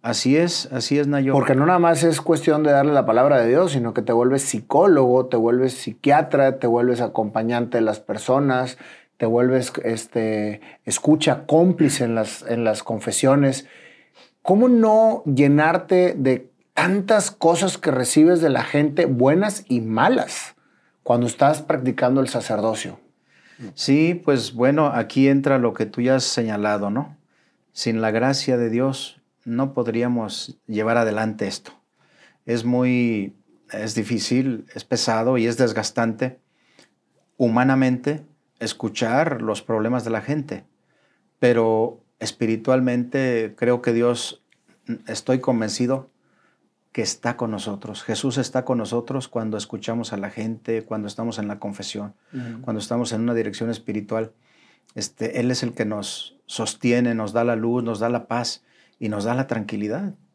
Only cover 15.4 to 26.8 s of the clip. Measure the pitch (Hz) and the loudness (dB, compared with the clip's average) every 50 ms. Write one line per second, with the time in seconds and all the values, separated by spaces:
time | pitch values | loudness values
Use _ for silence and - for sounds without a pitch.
15.4 | 143 139 143 147 151 160 170 165 - - 190 180 180 180 - - 131 131 131 123 | 4 4 6 4 4 4 2 0 0 2 4 4 4 2 2 0 0 0 0 0
16.4 | - - _ _ _ _ _ - 160 180 190 208 190 202 226 208 185 - - _ | -4 -14 _ _ _ _ _ -2 0 0 0 0 2 2 2 2 2 -2 -6 _
17.4 | - 160 175 170 196 185 147 - - 160 135 127 123 - - 156 156 170 180 170 | 2 2 2 4 0 -2 -2 -2 -2 -2 0 0 0 2 4 6 6 6 6 4
18.4 | 160 151 131 123 117 - - 147 147 151 143 165 170 135 135 120 127 135 151 180 | 4 2 2 0 -2 0 2 2 2 2 2 0 0 2 2 4 4 4 4 4
19.4 | 202 214 196 - - _ 127 120 113 110 110 110 135 196 262 - - - - - | 2 0 -2 -6 -6 _ -2 -2 -2 -2 0 2 2 4 2 2 -2 -4 -8 -12
20.4 | - - - _ _ _ _ _ _ _ _ _ _ - 117 120 120 117 - - | -12 -14 -18 _ _ _ _ _ _ _ _ _ _ 0 2 2 2 -2 0 2
21.4 | 139 139 156 147 - - - 135 127 127 120 - 135 123 131 135 135 131 - 123 | 4 4 4 2 -2 -4 -4 -2 0 -2 -2 0 0 2 2 2 0 0 -2 -6
22.4 | - - 113 104 104 113 110 110 - 92 90 - _ _ _ _ _ _ _ _ | -4 -2 -4 -2 0 -2 -2 -4 -8 -10 -12 -14 _ _ _ _ _ _ _ _
23.4 | _ _ - _ 123 101 - - - - 139 147 160 165 175 170 - - 139 120 | _ _ -20 _ -20 -18 -10 -6 0 2 4 4 4 2 0 -2 0 0 0 0
24.4 | 113 110 123 113 123 131 143 151 156 143 - 120 113 - - 131 135 139 139 139 | 0 -6 -4 0 2 2 4 2 2 0 0 -2 -4 -2 2 4 4 4 4 4
25.4 | 135 143 135 131 120 117 - - 110 104 - - 120 127 135 131 127 - - - | 4 2 2 2 2 0 0 -2 -6 -6 -4 -2 0 2 2 2 0 -2 -4 -4
26.4 | 117 110 110 104 104 107 104 104 | -4 -2 -2 -2 0 0 0 -2